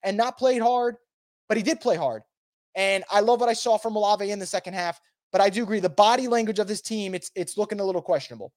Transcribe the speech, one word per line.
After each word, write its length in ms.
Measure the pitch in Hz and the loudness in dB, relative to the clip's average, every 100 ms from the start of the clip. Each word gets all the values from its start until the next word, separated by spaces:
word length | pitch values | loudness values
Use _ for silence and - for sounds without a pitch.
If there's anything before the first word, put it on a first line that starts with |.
and 140 | 196 202 | -4 -2
not 200 | 233 254 | -2 0
played 240 | 254 254 | 0 2
hard, 360 | 226 247 240 233 _ _ _ _ _ | 2 2 0 -6 _ _ _ _ _
but 80 | 220 | -2
he 60 | |
did 180 | 208 320 | 0 -2
play 160 | 240 170 | 0 0
hard. 260 | 143 110 _ _ _ _ _ | 0 -4 _ _ _ _ _
And 300 | 185 196 196 - | -2 0 0 2
I 120 | 202 | 2
love 200 | 214 240 | 4 4
what 80 | 240 | 2
I 40 | |
saw 260 | 226 247 214 | 0 0 0
from 180 | 226 214 | 0 -2
Olave 320 | 208 208 202 | 2 2 0
in 100 | 208 | -6
the 80 | 185 | -4
second 280 | 190 180 | -6 -6
half, 260 | 190 175 170 _ _ _ | -6 -6 -6 _ _ _
but 100 | 185 | 2
I 80 | 202 | 4
do 140 | 190 | 2
agree 160 | 220 214 | -2 0
the 100 | 180 | -2
body 380 | 151 208 247 254 | 4 6 6 2
language 320 | 233 220 208 | 0 0 -2
of 80 | 196 | -4
this 140 | 208 | -4
team, 320 | - 220 196 | -6 -6 -6
it's, 160 | 180 - | -8 -10
it's 220 | - 175 - | -8 -8 -4
looking 240 | 208 208 | -4 -2
a 40 | |
little 180 | 196 180 | -4 -4
questionable. 500 | 170 160 - 117 98 | -2 -2 -2 -14 -16